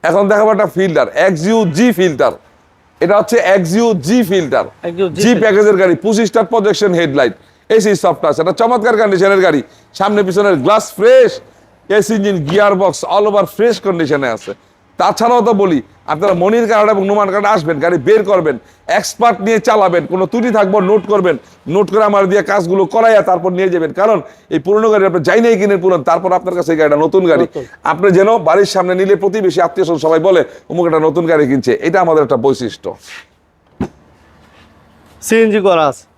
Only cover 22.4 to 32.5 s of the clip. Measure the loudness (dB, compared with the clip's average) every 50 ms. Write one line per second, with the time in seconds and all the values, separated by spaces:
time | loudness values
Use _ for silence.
22.4 | 0 0 -2 -4 -2 -2 0 -2 -2 0 0 2 2 4 4 2 2 0 -2 -2
23.4 | -2 -4 -2 -2 -2 -2 -2 -2 -4 -4 -2 -2 0 0 0 -2 -4 -10 -20 _
24.4 | _ _ -6 -6 -2 0 0 0 2 2 2 2 0 0 0 -2 -2 0 2 2
25.4 | 2 2 2 2 0 0 0 0 0 0 0 0 0 -2 -2 0 0 -2 -2 -2
26.4 | -2 -4 -4 -4 -2 -2 0 0 2 2 2 0 0 0 0 0 2 2 2 2
27.4 | 0 -2 -4 -12 -14 -14 -18 _ _ -6 -4 0 0 2 4 4 4 2 2 0
28.4 | 0 0 2 2 0 0 0 -2 -2 -2 -2 -2 0 0 0 0 0 -4 -2 0
29.4 | -2 -2 0 0 -2 -2 0 -2 -2 -2 -2 -2 0 0 0 2 2 2 2 2
30.4 | 0 -2 -8 -20 _ _ -4 -2 -2 0 0 0 0 0 0 0 0 0 2 2
31.4 | 2 2 0 -2 0 0 -2 0 0 0 0 0 0 2 2 2 2 0 -2 0
32.4 | 0 -2